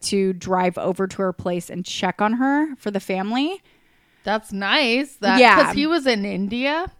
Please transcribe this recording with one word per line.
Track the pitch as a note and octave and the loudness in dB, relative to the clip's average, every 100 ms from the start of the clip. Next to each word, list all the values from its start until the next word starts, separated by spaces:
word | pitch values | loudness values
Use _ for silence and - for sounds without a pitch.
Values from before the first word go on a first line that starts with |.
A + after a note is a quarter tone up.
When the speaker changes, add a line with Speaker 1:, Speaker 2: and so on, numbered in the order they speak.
Speaker 1:
to | - G3 F#3+ | -4 0 0
drive | F3+ F#3 F#3 F3+ F3 | -2 -2 0 0 -2
over | F3+ F3+ F#3+ | -4 -2 -4
to | - | -4
her | F#3+ | -4
place | F3 F#3 F3+ - | -4 -6 -6 -8
and | F3+ | -12
check | - - F#3 - | -10 -4 -4 -2
on | G#3 | -2
her | A#3+ C4+ C#4+ D#4 C4 | 0 0 0 0 -6
for | G#3+ | -6
the | G3 | -6
family. | - F#3 G3 A#3+ D4 F#4+ _ _ _ _ _ _ | -4 -4 -2 -2 -2 -6 _ _ _ _ _ _
Speaker 2:
That's | - G#3+ - | -4 -4 -4
nice. | G3 G3 C4+ C4 A#3+ C#4+ - | -6 0 0 2 0 -4 -2
That, | G3 A#3+ | 2 6
Speaker 1:
Yeah. | A#3+ G#3 C#4 | 8 8 6
Speaker 2:
'cause | |
he | G3 D#4 | 2 0
was | E4+ C4+ | 0 0
in | A3 | 0
India? | G3+ F#3 G3 A#3+ C4+ D#4 F4+ | -2 -4 -4 -4 -4 -4 -6